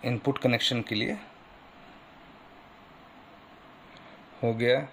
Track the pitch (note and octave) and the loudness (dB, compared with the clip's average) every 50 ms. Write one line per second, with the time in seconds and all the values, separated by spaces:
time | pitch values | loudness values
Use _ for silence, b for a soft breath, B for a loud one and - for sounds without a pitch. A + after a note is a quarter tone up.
0 | - B2+ B2 A2 - C#3 C3+ - - C3 A#2+ A#2 - - B2+ A#2+ A2 - A2 G#2 | 0 0 -2 0 0 0 0 2 4 4 4 4 2 2 0 0 -2 -2 -2 -2
1 | A2+ - G#3+ G#3 - - - - - - - - - - - - - - - - | 0 -2 -4 -6 -8 -16 -20 -20 -20 -20 -20 -20 -20 -20 -20 -20 -20 -20 -20 -20
2 | - - - - - - - - - - - - - - - - - - - - | -20 -20 -20 -20 -20 -20 -20 -20 -20 -20 -20 -20 -20 -20 -20 -20 -20 -20 -20 -20
3 | - - - - - - - - - - - - - - - - - - B B | -20 -20 -20 -20 -20 -20 -20 -20 -20 -20 -20 -20 -20 -20 -20 -20 -20 -20 B B
4 | B B B B B - - - - A#2 A2+ A2+ A#2+ A#2+ B2 C3+ D3 C#3 | B B B B B -20 -12 -2 -2 0 0 2 4 4 4 4 2 -4